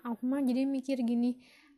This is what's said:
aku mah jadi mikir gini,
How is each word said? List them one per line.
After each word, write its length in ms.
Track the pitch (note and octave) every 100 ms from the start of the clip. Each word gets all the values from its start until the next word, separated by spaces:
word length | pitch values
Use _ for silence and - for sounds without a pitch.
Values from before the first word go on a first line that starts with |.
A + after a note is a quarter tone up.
aku 240 | A#3+ A#3 B3+
mah 160 | C#4
jadi 240 | C4 B3+ C4+
mikir 320 | C4+ C4 C4 A#3
gini, 320 | A#3+ A#3+ A#3+ - - -